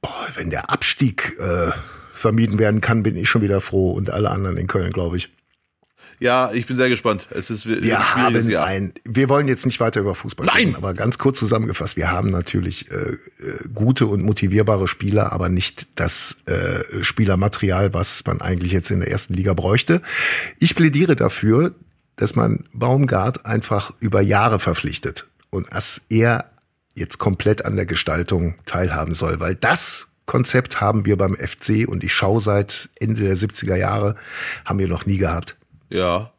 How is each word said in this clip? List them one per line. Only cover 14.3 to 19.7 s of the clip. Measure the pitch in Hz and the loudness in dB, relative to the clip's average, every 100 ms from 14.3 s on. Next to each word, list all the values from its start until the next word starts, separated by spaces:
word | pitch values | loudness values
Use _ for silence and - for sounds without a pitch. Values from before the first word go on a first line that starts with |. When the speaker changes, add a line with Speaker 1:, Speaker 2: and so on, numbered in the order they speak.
| 104 98 101 104 101 92 | 0 2 2 4 2 0
Speaker 1:
Spieler, | - 101 104 - | -2 0 2 0
aber | - 90 | 0 0
nicht | 90 - - - - | 0 -2 -6 -14 -4
das, | - - - - - | 0 0 -2 -4 -4
äh, | 90 90 90 - 101 | -2 0 -4 -4 -4
Spielermaterial, | 98 - 104 92 101 - 101 92 101 | -4 0 2 4 2 0 0 2 2
was | 92 87 - - | 2 0 0 -2
man | - | -4
eigentlich | - 92 90 | -2 -2 0
jetzt | 92 - | 0 0
in | 95 | -2
der | 90 | 0
ersten | - - | -2 -2
Liga | 92 95 | 0 0
bräuchte. | 87 92 | 0 2